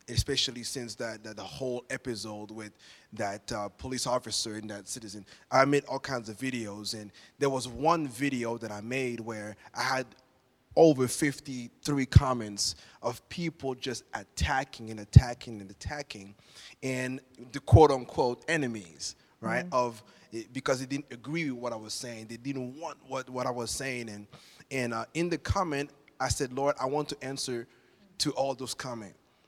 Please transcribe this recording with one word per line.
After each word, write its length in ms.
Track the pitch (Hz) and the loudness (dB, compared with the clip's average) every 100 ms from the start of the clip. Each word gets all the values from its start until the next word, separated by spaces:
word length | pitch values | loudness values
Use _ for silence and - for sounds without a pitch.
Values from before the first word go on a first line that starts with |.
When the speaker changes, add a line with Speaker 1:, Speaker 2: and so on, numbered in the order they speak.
| - | -6
Speaker 1:
especially 560 | 117 - 135 - 120 | -2 0 2 0 -2
since 320 | 113 135 120 110 | -8 -6 -8 -6
that, 260 | 117 110 | -8 -8
that 120 | 110 104 | -12 -12
the 80 | |
whole 400 | 107 - 131 123 - | -12 -6 -4 -4 -6
episode 600 | 131 131 110 107 104 104 | -8 -6 -6 -8 -10 -10
with 200 | 110 104 - - - - | -12 -12 -16 -20 -20 -14
that, 400 | 107 101 104 - | -6 -4 -6 -6
uh, 160 | 110 101 | -6 -6
police 400 | - 131 127 131 | -8 -8 -4 0
officer 460 | 123 113 - 117 107 | 0 0 -4 -4 -6
and 140 | 107 | -8
that 180 | 104 98 | -10 -10
citizen. 380 | 127 110 104 92 - - | -10 -10 -14 -16 -20 2
I 140 | 127 135 | 6 6
made 180 | 143 - | 4 2
all 140 | 131 | -6
kinds 300 | - 127 107 | -4 -6 -6
of 80 | 101 | -6
videos, 560 | 131 123 104 104 104 | -6 -4 -6 -8 -8
and 180 | 110 101 - - - | -8 -12 -18 -14 -2
there 100 | 139 | 0
was 180 | 131 120 | 0 -4
one 400 | 117 156 170 143 | 0 2 4 0
video 500 | 110 139 127 117 117 | -2 -2 0 -2 -4
that 120 | 110 | -6
I 80 | 104 | -8
made 400 | 113 135 127 117 | -4 -2 -2 -4
where 380 | 113 107 104 104 - | -6 -8 -8 -12 -12
I 80 | - | -4
had 240 | 120 131 123 - _ _ _ _ - - | -2 0 -4 -10 _ _ _ _ 0 8
over 300 | 165 131 123 | 8 8 2
fifty-three 1000 | - 147 - - 127 120 _ - 143 127 | 2 0 -2 -8 -10 -10 _ -2 0 4
comments 720 | - 135 123 107 104 - - - - | 4 4 0 -2 -4 -4 -4 -14 -6
of 260 | 117 117 - | -6 -6 -10
people 460 | - 170 - 135 127 | -4 -4 -2 -6 -4
just 280 | 135 117 - | -4 -6 -6
attacking 760 | 110 98 - 156 135 139 - 113 | -10 -8 -2 2 2 -2 -8 -10
and 80 | 107 | -10
attacking 640 | 104 - 123 127 123 107 | 10 10 10 -6 -10 -10
and 100 | 98 | -12
attacking, 640 | 101 - 147 143 104 98 98 - - - - | -10 -8 -8 -8 -12 -14 -20 -20 -20 -20 -8
and 380 | 131 127 127 131 - - 127 | -4 -2 -4 -6 -12 -20 -12
the 80 | 139 | -6
quote-unquote 840 | - 160 147 131 120 - 127 123 - | 10 12 12 8 0 2 2 2 0
enemies, 680 | 165 127 110 87 73 - - _ - | 0 0 -4 -10 -10 -10 -12 _ -8
right, 240 | 113 120 180 | -2 -2 0
Speaker 2:
Mm-hmm. 80 | |
Speaker 1:
of, 300 | 131 123 113 - - - 113 110 | 0 0 -4 -18 -20 -14 -12 -10
because 300 | 127 - 131 | -4 0 0
they 40 | 131 | -2
didn't 200 | 139 - | -6 -6
agree 380 | 120 120 165 151 | -12 -6 -4 -2
with 120 | 120 | -4
what 100 | 120 | -6
I 60 | 113 | -6
was 160 | 107 | -8
saying. 320 | - 123 113 110 | -10 -10 -12 -12
They 80 | 117 | -10
didn't 420 | 131 135 127 139 | -6 -6 -6 -8
want 200 | 160 135 131 | -10 -12 -8
what, 220 | 131 127 | -6 -4
what 160 | 127 127 | -4 -2
I 60 | |
was 200 | 123 113 | -2 -4
saying. 380 | - 135 123 113 | -4 -4 -4 -6
And, 180 | 104 104 - - - - | -10 -14 -20 -20 -20 -6
and, 240 | 135 120 | -2 0
uh, 120 | 113 117 | -2 -2
in 160 | 156 175 | -2 0
the 80 | 165 | 0
comment, 540 | - 196 175 143 147 - - - | 0 0 2 -2 -4 -10 -14 -4
I 80 | 131 | -2
said, 240 | - 131 | 0 -2
"Lord, 240 | 127 143 - | 0 0 0
I 100 | 131 | 0
want 200 | 147 147 | 0 -2
to 140 | 143 | -6
answer 440 | 139 139 - 120 117 _ _ _ - - | -6 -6 -4 -6 -8 _ _ _ -12 -2
to 140 | 151 | -2
all 220 | - 135 | 0 0
those 200 | 127 131 | -2 -6
comments, 440 | - 131 117 101 - _ _ | -8 -8 -8 -10 -18 _ _